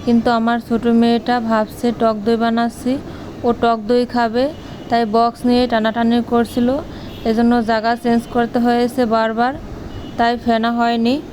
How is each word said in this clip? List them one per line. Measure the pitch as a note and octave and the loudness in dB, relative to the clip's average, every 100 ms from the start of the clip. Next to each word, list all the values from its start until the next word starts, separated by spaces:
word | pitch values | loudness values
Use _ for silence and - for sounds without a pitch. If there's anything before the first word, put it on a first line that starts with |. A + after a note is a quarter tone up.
কিন্তু | - A#3 A3+ | 2 2 4
আমার | A#3 A3+ A#3 - | 2 2 -2 -2
ছোট | A#3 A#3 A#3 | -2 2 4
মেয়েটা | A#3 A#3 A#3 B3 | 4 2 0 -2
ভাবছে | A3+ A3+ G#3+ - A#3+ A3 | 0 0 -2 -2 -4 0
টক | A3+ A3 | 0 0
দই | G#3 A#3 | 0 0
বানাচ্ছি, | A#3 A3+ A#3 A#3 B3 C4+ - - - - | 2 0 -2 -2 -4 -4 -6 -12 -14 -6
ও | B3 | -2
টক | A#3 A#3 A3+ G#3 | 0 2 0 0
দই | B3 A#3+ | 0 2
খাবে, | A#3+ A#3 A3+ C4+ E4+ - - - | 0 0 0 -2 -4 -14 -14 -2
তাই | A#3 A#3 | 0 2
বক্স | A3 A#3 A#3 B3 | 2 0 0 0
নিয়ে | B3 B3 | 2 2
টানাটানি | A#3 A3 A3 A#3 A#3+ A#3 | 2 0 0 2 2 2
করছিল, | A#3+ A#3 - A#3+ C#4 E4+ - - - A#3 | 0 0 0 0 0 -6 -12 -14 -8 -2
এজন্য | A3+ A#3 A#3+ A3 | 2 2 2 2
জায়গা | A3+ A3 A#3 | 0 0 -2
চেঞ্জ | A#3+ A#3 A3+ | 2 0 0
করতে | B3 A#3 B3 | -2 0 2
হয়েছে | A#3+ A#3+ A#3+ B3 A#3+ | 2 2 0 0 0
বারবার, | A3+ A3 A3+ A#3+ D4 - - - - - - | 2 0 0 -2 -2 -10 -12 -12 -12 -12 0
তাই | A#3 A#3+ | 0 0
ফেনা | A#3+ A3+ A3+ A#3 | 0 2 2 0
হয়নি। | A#3 A#3 A#3 C#4 - | 0 2 2 0 -4